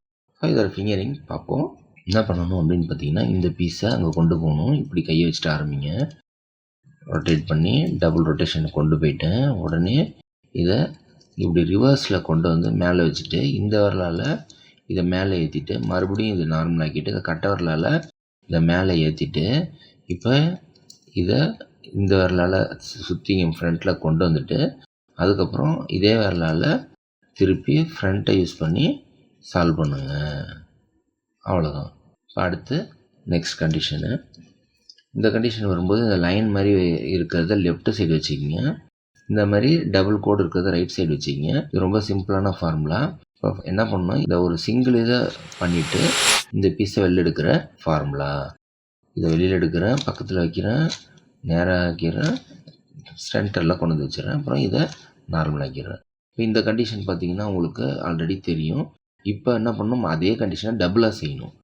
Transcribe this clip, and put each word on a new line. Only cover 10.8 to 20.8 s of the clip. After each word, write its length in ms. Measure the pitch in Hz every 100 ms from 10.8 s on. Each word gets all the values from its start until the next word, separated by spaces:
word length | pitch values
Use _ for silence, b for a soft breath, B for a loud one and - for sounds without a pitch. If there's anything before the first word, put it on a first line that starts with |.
| 165 - _ _ _ -
இப்படி 180 | 98 85 82
ரிவர்ஸ்ல 460 | 98 127 139 - 95 82
கொண்டு 180 | 80 85
வந்து 160 | 82 98 107
மேல 220 | 90 87 82
வச்சுட்டு, 340 | 73 - 82 139 101
இந்த 160 | 104 107
விரலால 400 | 101 98 87 85 120 196 - B B B -
இதை 100 | 92 87
மேல 240 | 92 98 92
ஏத்திட்டு, 320 | 80 73 71 110 113
மறுபடியும் 440 | 90 95 98 110 98
இதை 100 | 78
நார்மல் 300 | 80 82 82 78
ஆக்கிட்டு, 260 | 78 76
இந்த 80 | 104 -
கட்டை 220 | 82 98
விரலால 340 | 98 87 80 92 156 - _ _ _ -
இதை 120 | 82 82
மேல 260 | 87 95 87 78
ஏத்திட்டு, 380 | 78 71 85 85 139 180 B B B -
இப்ப 220 | 90 113 135 160 185 - _